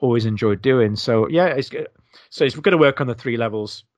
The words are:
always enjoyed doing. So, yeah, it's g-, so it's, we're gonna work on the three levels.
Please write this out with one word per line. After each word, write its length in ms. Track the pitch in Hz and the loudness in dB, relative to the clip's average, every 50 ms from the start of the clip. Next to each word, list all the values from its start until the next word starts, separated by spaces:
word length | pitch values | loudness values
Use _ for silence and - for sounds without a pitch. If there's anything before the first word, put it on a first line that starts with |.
always 260 | - 127 117 113 110 | 0 0 0 0 0
enjoyed 340 | 110 107 101 113 110 101 90 | -2 -2 0 0 0 0 0
doing. 340 | - 135 131 127 113 104 107 | 0 2 2 4 2 0 0
So, 320 | 107 - - 117 113 110 - | -4 -2 0 0 2 2 2
yeah, 180 | 156 165 185 | 2 0 0
it's 220 | 175 139 135 131 - | 0 0 -4 -6 -8
g-, 180 | - 151 - - _ _ _ _ _ - _ _ | -8 -12 -12 -12 _ _ _ _ _ -20 _ _
so 160 | - - 151 | -4 -2 0
it's, 120 | 135 - | 0 0
we're 60 | 151 | 0
gonna 140 | 147 202 180 | 0 2 4
work 240 | 160 151 139 135 - | 6 6 4 4 0
on 60 | 143 | -4
the 80 | 123 117 | -6 -6
three 220 | 117 - 131 117 | -6 -6 -6 -4
levels. 480 | 113 117 110 107 110 104 104 - - - _ _ | -4 -4 -4 -4 -6 -8 -8 -12 -16 -20 _ _